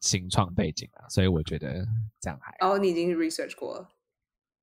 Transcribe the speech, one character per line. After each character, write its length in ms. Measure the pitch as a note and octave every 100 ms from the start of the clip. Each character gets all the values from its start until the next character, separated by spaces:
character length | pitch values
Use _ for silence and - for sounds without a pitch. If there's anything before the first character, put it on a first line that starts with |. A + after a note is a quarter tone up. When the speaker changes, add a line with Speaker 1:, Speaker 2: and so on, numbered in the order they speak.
Speaker 1:
新 260 | - F#2+ F#2
创 260 | A2+ F2
背 160 | F#2 E2
景 180 | - -
啊， 160 | - -
所 160 | -
以 20 | F#2
我 160 | E2
觉 160 | - D#2
得 260 | C#2+ E2+ A2 A2+ G#2+ _
这 100 | -
样 80 | C#3
还 140 | - -
好。 140 | F#3
Speaker 2:
哦， 40 | G3+
你 120 | F#3+
已 40 |
经 220 | E3+ F3 E3
research 400 | D#3+ E3 C3+ -
过 220 | - A2+
了。 100 | F3+ _ _ _ _ _ _ _